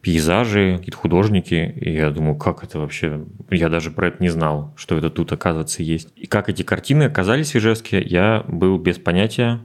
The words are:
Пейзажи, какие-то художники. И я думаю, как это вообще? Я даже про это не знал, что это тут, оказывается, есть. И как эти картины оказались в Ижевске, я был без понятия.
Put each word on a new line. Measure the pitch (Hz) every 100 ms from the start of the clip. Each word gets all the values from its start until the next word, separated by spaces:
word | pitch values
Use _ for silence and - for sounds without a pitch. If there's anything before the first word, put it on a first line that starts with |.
Пейзажи, | - 80 78 92 120 104 95 90
какие-то | 90 -
художники. | 85 85 107 101 - 85 82
И | - -
я | 78 78
думаю, | 76 78 76
как | - 87
это | - -
вообще? | 76 - 80 76 80 - -
Я | 92 82
даже | 82 80
про | 76 87
это | -
не | 90
знал, | 82 78 76 73 -
что | - 80
это | 80
тут, | 80 85
оказывается, | 78 92 80 78 -
есть. | 80 82 -
И | _ -
как | 104 101
эти | 95
картины | 90 92 - 139
оказались | 143 - 92 127 151
в | 123
Ижевске, | 107 113 - 101
я | - 87 101 113 -
был | 85 90 95
без | 90 87
понятия. | - 87 110 - 120 117